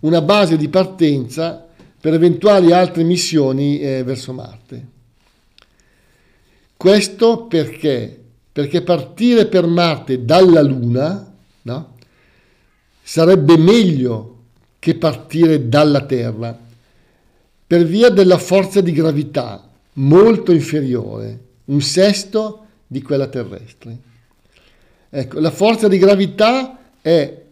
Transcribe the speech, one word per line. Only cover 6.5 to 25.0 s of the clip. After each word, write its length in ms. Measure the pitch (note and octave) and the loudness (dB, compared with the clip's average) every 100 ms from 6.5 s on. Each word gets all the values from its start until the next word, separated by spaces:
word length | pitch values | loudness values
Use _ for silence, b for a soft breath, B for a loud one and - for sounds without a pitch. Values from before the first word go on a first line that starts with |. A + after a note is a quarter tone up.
| _ _ _ | _ _ _
Questo 720 | F3 G#3 G3 - A3+ A#3 - | 2 2 0 0 0 0 -2
perché? 760 | E3+ D3 - D#3 C3 G#2 - _ _ _ | -4 -4 -6 -4 -4 -6 -16 _ _ _
Perché 300 | - C#3+ E3+ | -8 -4 -4
partire 640 | E3+ F3 C3+ - A#3+ A#3 G3+ | -2 -4 -4 -2 0 2 2
per 180 | F#3 | 0
Marte 600 | E3+ E3+ E3+ D3+ - B2+ A#2 | 0 0 0 -2 -6 -6 0
dalla 340 | E3+ F#3 E3 | 4 6 6
Luna, 760 | C#3+ C3 A#2+ A#2+ D3 G3 F#3+ _ _ _ | 4 0 -2 -2 -2 -6 -12 _ _ _
no? 320 | A#2+ B2+ D#3+ _ _ _ _ _ _ _ _ _ _ _ | -14 -14 -14 _ _ _ _ _ _ _ _ _ _ _
Sarebbe 540 | - - E3 F#3 D3 E3 | -10 0 4 4 6 4
meglio 760 | E3 A#3 G3 D3 B2+ A2+ G#2+ - _ _ _ _ | 6 4 4 0 -2 -6 -10 -20 _ _ _ _
che 160 | - | -4
partire 760 | E3 D#3+ B2+ - D#3 E3 D#3 A#2+ | -2 -2 -4 -10 2 2 2 0
dalla 360 | C#3+ D3+ C#3+ | 2 2 2
Terra, 520 | A#2+ C3 A#2 G#2+ A#2 A2+ - _ _ _ _ _ _ _ _ _ _ | -2 -6 -6 -8 -12 -14 -20 _ _ _ _ _ _ _ _ _ _
per 180 | E3+ | 0
via 240 | E3+ F#3+ A#3+ | 0 4 2
della 300 | G3 F#3 F3+ | 4 4 2
forza 420 | - F#3 F#3+ G3+ | 2 -2 0 -2
di 120 | F3 | 0
gravità 760 | D3+ D#3+ D3 D3 D3 A#2+ G2 _ _ _ | 0 -2 -2 -4 -6 -8 -12 _ _ _
molto 580 | - C3+ E3 A3 A3+ A3 | -4 2 6 6 2 2
inferiore, 880 | E3 - D3+ C#3 B2 G#2 G#2+ A2 A2+ _ _ | 0 0 -6 -4 -4 -6 -12 -14 -16 _ _
un 160 | - C#3+ | -6 -4
sesto 880 | C#3+ F3+ G3 G3+ - A3 G#3+ G#3 b b _ | -2 0 0 0 -4 -6 -6 -10 b b _
di 160 | C3 | -14
quella 240 | C3+ C#3 C3+ | -6 -4 -4
terrestre. 720 | C3 G#2 F#2+ A2 _ A#2 A2+ _ _ _ _ _ _ _ _ _ _ | -8 -12 -14 -20 _ -20 -20 _ _ _ _ _ _ _ _ _ _